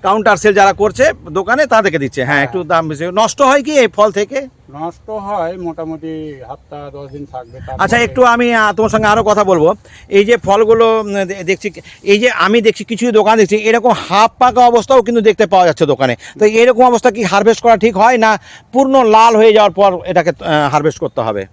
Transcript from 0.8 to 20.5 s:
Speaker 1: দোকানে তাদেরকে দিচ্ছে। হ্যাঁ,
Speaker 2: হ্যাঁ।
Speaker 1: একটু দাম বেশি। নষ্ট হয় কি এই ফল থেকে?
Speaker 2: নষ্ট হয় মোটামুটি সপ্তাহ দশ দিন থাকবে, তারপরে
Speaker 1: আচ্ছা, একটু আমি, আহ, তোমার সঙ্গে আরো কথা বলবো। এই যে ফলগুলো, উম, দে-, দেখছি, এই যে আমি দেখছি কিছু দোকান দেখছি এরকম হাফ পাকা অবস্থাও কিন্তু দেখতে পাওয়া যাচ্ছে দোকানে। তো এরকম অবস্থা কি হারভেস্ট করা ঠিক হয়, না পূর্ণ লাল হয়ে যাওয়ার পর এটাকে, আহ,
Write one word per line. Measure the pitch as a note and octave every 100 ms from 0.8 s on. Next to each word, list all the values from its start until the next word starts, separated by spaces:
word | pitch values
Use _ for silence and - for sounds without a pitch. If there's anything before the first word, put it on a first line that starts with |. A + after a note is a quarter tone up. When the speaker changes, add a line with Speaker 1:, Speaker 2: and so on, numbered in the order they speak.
| G#3 F#3 D4 D4+ -
Speaker 1:
দোকানে | E3 F#3 B3+
তাদেরকে | C#4+ A3 G3 D#3
দিচ্ছে। | C3+ C3+
হ্যাঁ, | B2+
Speaker 2:
হ্যাঁ। | D3
Speaker 1:
একটু | C#3 F#3
দাম | D#3+ E3 D#3+
বেশি। | D3
নষ্ট | E3+ F#3+ A3 -
হয় | C4+ C#4+
কি | C4+
এই | D4 A3
ফল | - G#3+
থেকে? | G3 G#3 C4+ C4+ _ _
Speaker 2:
নষ্ট | C#3 E3 - -
হয় | G#3+ G3 G#3 E3 F#3
মোটামুটি | E3+ D#3+ D#3+ D#3+ D#3+ D#3+ D#3 C#3 A#2+
সপ্তাহ | C#3+ _ D3 C#3+
দশ | C#3+ C#3
দিন | C#3+
থাকবে, | C#3 B2+ A#2+ B2+
তারপরে | C3 C3
Speaker 1:
আচ্ছা, | F#3+ A#3+
একটু | A#3 C3
আমি, | B3 A#3+ A#3+
আহ, | A#3 G#3+
তোমার | G3+ A3
সঙ্গে | G#3+ G#3+
আরো | G#3+
কথা | G#3+ G#3
বলবো। | G3 F3 D#3+ G#3 - - -
এই | G3
যে | G#3 A#3+
ফলগুলো, | F3 G3+ A3 A3+ A3+ A3
উম, | G#3 G3+
দে-, | F#3 G3
দেখছি, | F3 F#3 G#3 E3+ - -
এই | E3+ G#3
যে | B3
আমি | G#3+ F3+ A#3
দেখছি | A3 -
কিছু | G#3 A3 A#3+
দোকান | G#3+ G#3 A3
দেখছি | F#3
এরকম | G#3+ G#3+ A3+ A#3+
হাফ | G3+ - F#3+ A3+ _
পাকা | B3 A#3+
অবস্থাও | A#3+ A#3 G3 C4
কিন্তু | G#3+ A#3
দেখতে | G#3+ F3+ G3+
পাওয়া | F#3+
যাচ্ছে | F3 D3
দোকানে। | D#3 C3+ C3 A#2 - -
তো |
এরকম | G#3+ A3 A#3+ A3+
অবস্থা | B3+ A#3 B3
কি | F#3+
হারভেস্ট | F#3+ G3 G#3 A3
করা | A#3 A3
ঠিক | A3 F#3+
হয়, | A3+ B3
না | A3 G#3 - - _
পূর্ণ | B3 C4+ C4+
লাল | A3+ A3 A#3
হয়ে | A3 A3+
যাওয়ার | G#3+ G#3
পর | F3 G3+ F3+
এটাকে, | F3 F3 E3
আহ, | D#3+ E3+